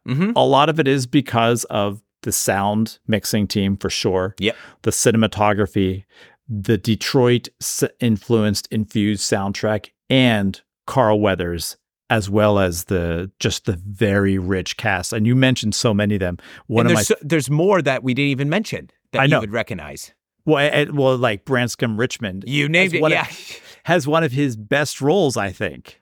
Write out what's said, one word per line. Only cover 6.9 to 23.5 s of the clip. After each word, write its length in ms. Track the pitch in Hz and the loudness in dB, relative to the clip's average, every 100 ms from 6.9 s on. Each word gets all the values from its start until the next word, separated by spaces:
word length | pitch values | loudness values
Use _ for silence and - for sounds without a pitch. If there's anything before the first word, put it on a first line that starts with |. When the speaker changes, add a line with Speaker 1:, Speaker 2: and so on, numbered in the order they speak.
| 104 - 143 123 123 - - | -2 0 2 4 2 -2 -10
Speaker 2:
s-, 240 | - - 135 - | -10 -4 -4 -2
influenced, 680 | 123 104 - 117 107 98 - | 0 0 2 2 2 -2 -4
infused 520 | 110 104 110 104 101 | -6 -4 0 0 0
soundtrack, 680 | - 107 98 98 107 107 - _ - | -2 -2 -2 -4 -2 -2 -6 _ -2
and 500 | 135 127 107 98 95 _ _ - | 2 2 2 0 -4 _ _ -4
Carl 340 | 135 113 107 | 0 2 4
Weathers, 580 | 104 90 87 85 - - _ _ - | 2 0 -2 -6 -8 -12 _ _ -2
as 180 | 113 98 | -2 0
well 300 | 104 104 101 | 2 4 4
as 260 | 92 87 | 2 -2
the, 460 | - 92 85 82 95 - | -4 -2 -2 -4 -6 -6
just 240 | 113 - | -4 -4
the 160 | - 87 | -4 -6
very 540 | 98 98 107 101 98 95 | -8 -2 0 2 2 0
rich 380 | 90 95 87 - | 0 -2 -4 -4
cast. 360 | 110 95 90 | -2 -2 -2
And 120 | 113 110 | -2 2
you 80 | |
mentioned 400 | 127 131 127 107 | 4 2 2 -2
so 200 | - 123 | -2 0
many 220 | 101 104 104 | 2 2 0
of 40 | |
them. 160 | 90 90 - - - | -2 -4 -10 -20 -4
One 200 | 110 117 | 0 2
Speaker 1:
And 60 | |
Speaker 2:
of 40 | - | 2
Speaker 1:
there's 120 | 202 | 2
Speaker 2:
my 40 | 220 | -2
Speaker 1:
so, 40 | |
there's 280 | 143 165 135 | 0 -2 0
more 300 | 147 185 190 | 0 2 2
that 220 | 143 131 | 2 -2
we 80 | 127 | -2
didn't 160 | 123 143 | 0 0
even 200 | 131 143 | 0 -2
mention 400 | 180 220 90 69 _ _ | -2 -4 -8 -12 _ _
that 80 | - | 0
Speaker 2:
I 40 | |
Speaker 1:
you 60 | 139 | 2
Speaker 2:
know. 100 | 151 | 2
Speaker 1:
would 120 | 110 | 0
recognize. 600 | 117 110 92 73 71 - _ _ _ | -4 -6 -8 -12 -16 -20 _ _ _
Speaker 2:
Well, 140 | - 151 | 0 2
I, 80 | 143 | 2
I, 160 | 143 | 2
well, 320 | 147 147 131 131 | 0 2 2 2
like 280 | 123 101 | 0 -2
Branscombe 540 | - 127 120 - 123 107 | -2 -2 -2 -2 -4 -2
Richmond 460 | 127 - 107 92 110 | -4 -4 -8 -8 -4
Speaker 1:
You 220 | 143 143 | -2 2
named 240 | 170 190 | 2 2
Speaker 2:
has 20 | |
Speaker 1:
it, 60 | 165 | 2
Speaker 2:
one 80 | 156 | 2
of, 60 | 170 | 0
Speaker 1:
yeah. 100 | - - - | -2 -10 -18